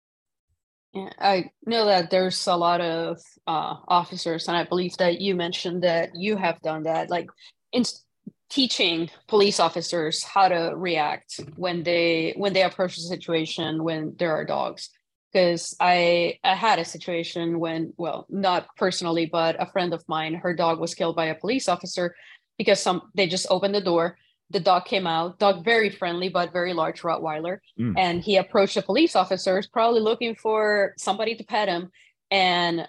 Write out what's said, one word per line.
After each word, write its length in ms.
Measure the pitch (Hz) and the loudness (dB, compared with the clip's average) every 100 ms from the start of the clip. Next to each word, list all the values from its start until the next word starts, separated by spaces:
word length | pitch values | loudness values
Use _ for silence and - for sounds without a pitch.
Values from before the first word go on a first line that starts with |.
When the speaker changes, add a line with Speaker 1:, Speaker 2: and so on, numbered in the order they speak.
| _ _ _ _ _ _ _ _ _ | _ _ _ _ _ _ _ _ _
Speaker 1:
Yeah, 160 | 196 190 - | -12 -12 -2
I 320 | 196 190 160 _ - | 2 2 -2 _ -2
know 200 | 233 214 | 2 4
that 240 | 185 170 | 4 4
there's 360 | 185 185 185 - | 2 2 -2 0
a 80 | |
lot 260 | 175 170 175 | 2 4 2
of, 380 | 170 165 165 170 - _ - | 0 -2 -4 -8 -14 _ -4
uh, 300 | 160 151 147 - | -2 -2 -8 2
officers, 580 | 175 170 185 170 165 175 | 2 2 -6 -4 -4 -2
and 100 | 170 | -2
I 80 | |
believe 320 | 165 180 180 - | 0 -2 -2 0
that 220 | 180 175 | 0 2
you 140 | 196 | 0
mentioned 480 | 180 170 175 180 180 | 0 -2 -4 -4 0
that 280 | 175 165 165 | 2 2 -2
you 220 | 170 196 208 | -4 -2 0
have 240 | 180 160 | 0 -2
done 240 | 165 156 | -4 -4
that, 260 | 156 160 165 | -2 -2 -2
like, 180 | 139 - _ - _ _ | -4 -6 _ -20 _ _
in 120 | 254 233 - _ _ - _ _ | -2 -2 -4 _ _ -20 _ _
teaching 580 | - 254 - 190 165 170 - - | -2 0 2 0 0 -4 -8 0
police 300 | 214 202 - | 4 4 4
officers 640 | 170 175 165 175 156 160 | 0 0 -4 -2 -2 -4
how 260 | - 202 190 | -2 4 4
to 260 | 175 165 151 | 4 -2 -4
react 640 | 180 160 147 - _ - 151 156 | -2 0 0 -4 _ -16 -14 -6
when 260 | 180 170 | -4 -2
they, 520 | 160 170 170 165 160 185 | 0 2 2 2 -2 -2
when 160 | 202 | 0
they 100 | 185 | 2
approach 340 | 180 - 185 180 | 2 2 -4 -4
the 60 | |
situation 800 | 170 175 - 165 160 - 160 156 | -8 -8 -2 -2 -2 -6 -4 -2
when 320 | 160 156 156 - | -2 -4 -6 -4
there 140 | 175 | -2
are 120 | 156 | -2
dogs. 460 | 151 69 - - - _ _ _ _ | -2 -2 -4 -6 -16 _ _ _ _
'Cause 420 | 190 180 170 - - | 2 4 2 -6 0
I, 580 | 180 175 175 175 170 - | 4 4 4 4 2 -2
I 100 | 185 | -2
had 240 | 185 220 180 | 2 2 2
a 60 | |
situation 760 | 170 165 170 170 165 175 170 170 | 0 -8 -6 -4 -4 -4 -2 -2
when, 360 | 165 160 160 - | -2 -4 -6 -6
well, 300 | 170 - - | -6 -6 -8
not 380 | 196 196 180 - - | -2 0 0 -2 -2
personally, 480 | 190 180 175 165 | -2 0 -2 -2
but 320 | 165 170 165 165 | 0 0 0 0
a 60 | |
friend 300 | 180 196 175 | -2 -2 -2
of 100 | 165 - | -4 -4
mine, 280 | 156 160 | -4 -4
her 180 | 165 180 | -4 -4
dog 260 | 170 170 160 | 0 0 0
was 160 | 165 | -4
killed 220 | - 170 165 | -2 -2 0
by 100 | 160 | -2
a 80 | |
police 320 | 156 185 254 - | -2 -2 -2 0
officer 440 | 180 180 - 175 - - - _ _ | -2 -4 -4 -4 -6 -20 -20 _ _
because 240 | 220 196 | 2 2
some, 280 | - 180 - | 2 -2 -4
they 120 | - 185 | 0 0
just 200 | 185 - | 0 0
opened 260 | 185 196 | 0 2
the 60 | 202 | 0
door. 380 | 190 170 170 - _ _ _ | 2 2 0 -4 _ _ _
The 100 | - | -2
dog 240 | 170 180 | 4 2
came 220 | 180 208 175 | 2 -2 0
out, 320 | 165 170 175 | -2 -2 2
dog 260 | 202 180 | 2 2
very 240 | 170 233 208 | 2 2 2
friendly, 400 | - 180 170 180 | -2 -4 -4 -2
but 240 | 175 170 | -2 -2
very 220 | 180 180 | -2 -2
large 260 | 170 160 170 | 0 -2 -2
Rottweiler. 600 | 175 160 160 156 165 196 _ - | -4 -2 -2 -6 -6 -8 _ -4
Speaker 2:
Mm. 140 | 226 185 | -2 0
Speaker 1:
And 240 | 185 175 | 0 0
he 160 | 202 190 | 2 2
approached 380 | 180 214 196 | 4 2 2
the 80 | 190 | 0
police 340 | 190 208 330 208 | 0 2 4 4
officers, 500 | 180 185 - 185 202 | 0 0 0 -2 -2
probably 340 | 247 226 240 | 0 2 2
looking 340 | 214 233 233 | 2 0 -4
for 580 | 220 220 220 214 208 196 - | -4 -2 0 2 2 0 -2
somebody 360 | - 196 220 226 | -4 -2 -2 -6
to 80 | |
pet 240 | - 226 208 | -4 -2 0
him. 220 | 175 180 _ _ _ _ | -2 -6 _ _ _ _
And 560 | 196 185 175 175 170 | 2 2 2 0 -2